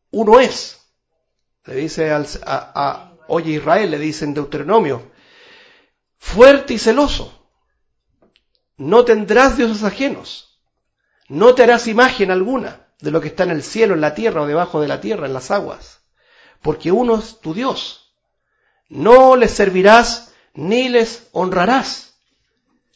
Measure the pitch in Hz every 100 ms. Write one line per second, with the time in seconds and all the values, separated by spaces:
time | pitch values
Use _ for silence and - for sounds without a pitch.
0 | _ 196 220 226 240 - - - _ _
1 | _ _ _ _ _ _ - 139 156 -
2 | 156 151 147 - - 135 - - 143 -
3 | - _ - 165 160 151 143 180 202 143
4 | 156 147 151 143 143 151 139 220 175 120
5 | - _ _ _ _ _ _ _ _ _
6 | _ _ - 180 254 277 - 226 226 247
7 | 285 - - _ _ _ _ _ _ _
8 | _ _ _ _ _ _ _ _ 135 220
9 | 247 220 208 226 269 240 233 214 208 -
10 | 269 - - - _ _ _ _ _ _
11 | _ _ _ 139 226 254 233 233 226 220
12 | 254 254 185 185 190 262 - - _ _
13 | 151 160 151 - 180 156 131 220 226 170
14 | 151 151 226 170 147 147 180 160 147 139
15 | 202 208 139 131 - 202 151 - - _
16 | _ _ _ _ _ _ - 156 156 196
17 | 247 226 - - 156 165 262 - - -
18 | _ _ _ _ _ _ _ _ _ 120
19 | 180 247 262 262 220 - 196 185 190 226
20 | 226 - - _ _ - 160 233 262 247
21 | 226 - _ - 185 190 180 262 - -
22 | - _ _ _ _ _ _ _ _